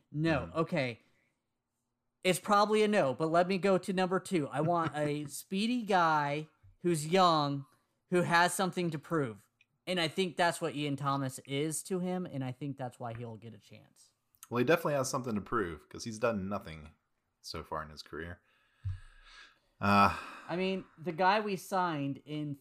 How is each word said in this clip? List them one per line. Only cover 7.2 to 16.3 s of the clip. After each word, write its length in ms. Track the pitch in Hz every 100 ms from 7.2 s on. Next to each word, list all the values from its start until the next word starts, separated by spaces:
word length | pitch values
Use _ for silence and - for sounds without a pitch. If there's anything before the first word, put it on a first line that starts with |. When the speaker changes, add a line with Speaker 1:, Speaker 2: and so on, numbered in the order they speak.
| 180 160 143 139 139 _ _ _ -
Speaker 1:
who 120 | 180
has 320 | 156 170 175
something 340 | - 185 185 175
to 60 | 156
prove. 380 | - 165 131 101 _ _ _ _ -
And 140 | 180
I 80 | 165
think 280 | 175 190 147
that's 200 | 170 160
what 160 | 165
Ian 220 | 131 147 139
Thomas 420 | 143 139 135 -
is 380 | - 139 156 151
to 160 | - 185
him, 280 | 180 180 180
and 100 | 139
I 100 | 131
think 260 | 127 143 131
that's 200 | 127 -
why 140 | 120
he'll 240 | 113 117 110
get 160 | 113
a 60 | 107
chance. 540 | - 107 101 _ _ _ _ _ -
Speaker 2:
Well, 100 | 120
he 60 |
definitely 300 | 123 165 175
has 160 | 143 131
something 240 | 135 123
to 60 | 107
prove 440 | 92 120 90 78 _
'cause 140 | -
he's 140 | 117 107
done 300 | 120